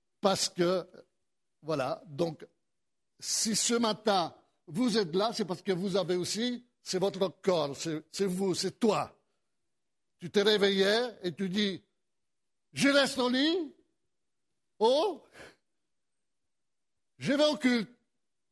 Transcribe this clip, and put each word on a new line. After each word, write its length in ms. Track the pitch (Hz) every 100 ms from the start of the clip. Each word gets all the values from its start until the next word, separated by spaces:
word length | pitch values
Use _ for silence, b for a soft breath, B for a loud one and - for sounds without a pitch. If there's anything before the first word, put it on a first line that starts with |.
| _ _
parce 300 | 196 190 -
que, 380 | - 175 185 - - - _ _ _ _ _
voilà, 400 | 147 147 131 - 190
donc, 380 | 139 170 151 - _ _ _ _ _ _ _
si 360 | - - 226 190
ce 200 | - 240
matin, 600 | 226 208 214 196 156 - _ _ -
vous 320 | 160 247 214
êtes 180 | 170 185
là, 160 | 226
c'est 120 | 226 190
parce 160 | 180
que 100 | 202
vous 240 | 175 196 190
avez 200 | 175 180
aussi, 480 | 170 202 247 240 - _
c'est 180 | - 185
votre 280 | 196 190 196 -
corps, 340 | - 175 143 135
c'est, 280 | 165 156 -
c'est 140 | - 196
vous, 280 | 180 196 165
c'est 240 | 190 -
toi. 360 | 220 156 123 - _ _ _ _ _ _ _ _ _ -
Tu 100 | 175
t'es 140 | 208
réveillé 680 | 202 214 196 196 190 220 247 202
et 100 | 180
tu 160 | 151 190
dis, 340 | 196 202 175 _ _ _ _ _ _ _ _ _
je 160 | 135 269
reste 280 | 277 262 -
au 100 | 254
lit, 440 | 254 302 370 285 - _ _ _ _ _ _ _ _ _ -
oh, 440 | 220 277 403 285 - B B B _ _ _ _ _ _ _ _ _ _ _ _ _ _ _ -
je 160 | 139
vais 120 | 285 302
au 120 | 294
culte. 320 | 254 240 190 - _ _ _ _ _